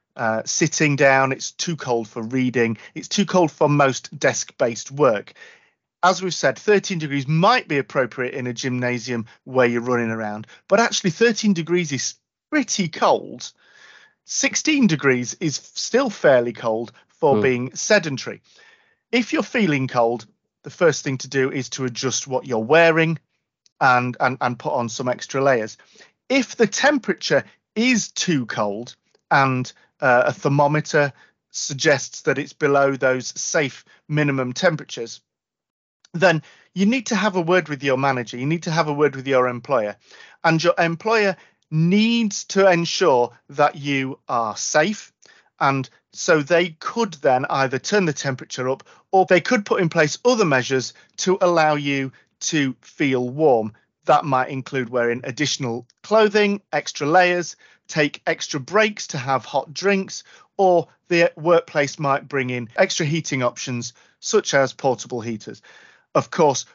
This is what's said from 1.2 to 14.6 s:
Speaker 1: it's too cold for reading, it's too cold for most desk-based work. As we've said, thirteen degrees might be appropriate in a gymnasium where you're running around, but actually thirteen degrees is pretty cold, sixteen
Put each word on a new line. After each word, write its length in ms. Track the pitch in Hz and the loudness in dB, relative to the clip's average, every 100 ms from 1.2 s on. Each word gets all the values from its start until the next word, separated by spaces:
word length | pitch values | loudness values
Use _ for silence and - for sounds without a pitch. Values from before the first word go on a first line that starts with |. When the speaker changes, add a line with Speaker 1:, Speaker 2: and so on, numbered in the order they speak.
| 135 | 2
Speaker 1:
it's 180 | 135 - | -2 -10
too 260 | - 175 156 | -8 -8 -6
cold 320 | 131 117 110 | -4 -4 -4
for 140 | 120 | -10
reading, 560 | 110 131 127 120 113 110 - | -4 -2 0 0 0 -2 -10
it's 140 | - - | -16 -4
too 180 | - 180 | -2 2
cold 240 | 185 160 | 2 2
for 180 | - 147 | 2 2
most 500 | 143 135 123 - 147 | 4 2 0 -8 -2
desk-based 720 | 139 123 - - 123 117 - | -2 -2 -6 -4 -2 -2 -10
work. 440 | 139 139 104 - - - - _ _ _ _ | 0 2 2 -4 -18 -20 -20 _ _ _ _
As 200 | 180 180 | 0 2
we've 100 | 185 | -2
said, 260 | - 143 - | -2 0 0
thirteen 400 | - 202 - 175 | 2 2 2 -4
degrees 300 | 151 139 131 | -4 -4 0
might 400 | 160 196 247 - | 2 4 4 0
be 80 | 147 | -2
appropriate 560 | - 143 120 - 123 | -2 -2 -2 -4 -6
in 140 | 135 123 | -6 -6
a 80 | |
gymnasium 720 | 120 135 123 123 123 117 120 113 _ | -6 -4 -2 -2 -4 -4 -6 -6 _
where 220 | - 127 123 | -2 2 4
you're 160 | 120 | 2
running 280 | 120 123 113 | 0 0 0
around, 360 | 113 107 107 - - - | -4 -6 -8 -12 -20 2
but 120 | 202 | 2
actually 300 | 233 - 190 | 2 0 -2
thirteen 420 | - 233 214 214 | 2 2 2 0
degrees 400 | 175 156 180 160 | 0 0 -2 -2
is 220 | 135 - - _ _ _ | -4 -6 -10 _ _ _
pretty 380 | 302 - - 165 | -2 -2 -2 -4
cold, 640 | - 196 120 - - - - _ _ - - _ _ | 0 2 2 -2 -14 -16 -20 _ _ -20 -20 _ _
sixteen 600 | - - 269 - | -10 -4 -4 -2